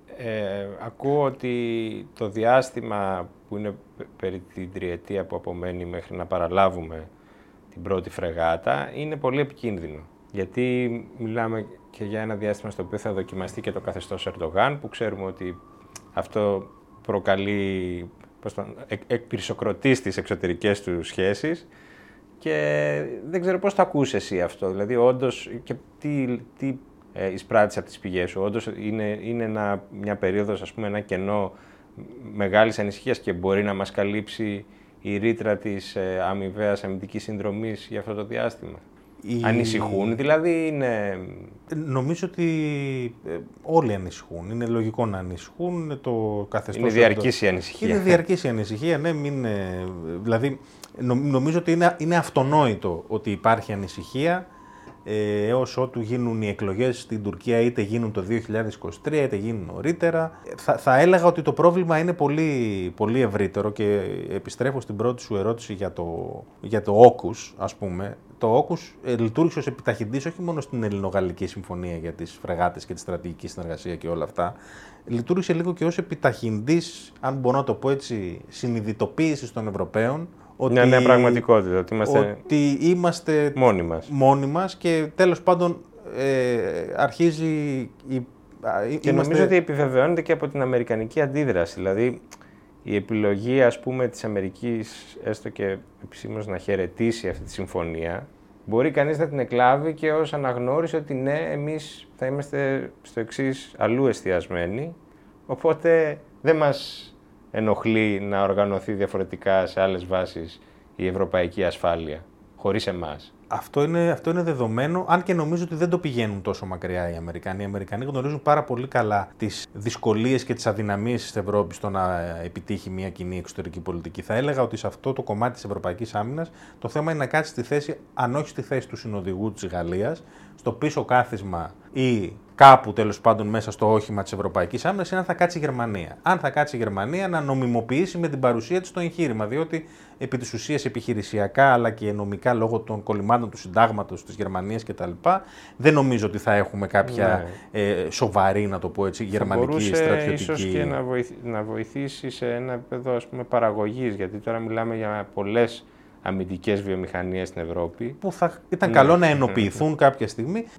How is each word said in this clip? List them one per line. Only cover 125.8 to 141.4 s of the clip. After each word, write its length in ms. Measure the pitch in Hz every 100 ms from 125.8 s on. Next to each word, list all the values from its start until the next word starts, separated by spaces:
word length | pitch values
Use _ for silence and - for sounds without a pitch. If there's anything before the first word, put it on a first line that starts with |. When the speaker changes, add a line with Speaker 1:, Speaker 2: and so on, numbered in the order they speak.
| 95 87 110 104
Speaker 2:
άμυνας, 360 | 110 151 165 - - -
το 80 | 117
θέμα 240 | 151 160
είναι 80 | 156
να 60 | 127
κάτσει 260 | 156 151
στη 100 | -
θέση, 360 | 117 147 147 143 -
αν 220 | - 123 139
όχι 120 | 147
στη 140 | -
θέση 260 | - 135 -
του 100 | -
συνοδηγού 540 | 113 104 92 92 107
της 140 | 98 92
Γαλλίας, 580 | 87 85 92 117 165 - - - -
στο 160 | 120
πίσω 340 | 113 151 147 110
κάθισμα 640 | 123 120 101 98 87 80 - -
ή 400 | 135 131 113 87 - - -
κάπου 380 | 139 131 107
τέλος 280 | 110 107 98
πάντων 260 | 117 107 104
μέσα 240 | 110 107
στο 200 | - 107
όχημα 300 | 110 104 101
της 80 | 98
ευρωπαϊκής 520 | 98 98 92 87 120 170
άμυνας, 240 | 196 175
είναι 100 | 185
αν 60 | 175
θα 80 |
κάτσει 240 | 170 175 175
η 40 |
Γερμανία. 560 | 147 127 117 101 82 -
Αν 180 | 165 185
θα 100 | 143
κάτσει 260 | 147 147 120
η 40 |
Γερμανία 480 | 107 98 107 180 190
να 140 | 165
νομιμοποιήσει 760 | 139 131 123 117 113 135 185 170
με 100 | 165
την 120 | 135
παρουσία 420 | 127 117 107 180
της 100 | 180
το 80 | 180
εγχείρημα, 460 | 170 175 151 110 104
διότι 400 | 139 160 165 160 - - -
επί 200 | 127 127
της 160 | 120
ουσίας 320 | 110 - 147 127
επιχειρησιακά 880 | 120 120 107 98 107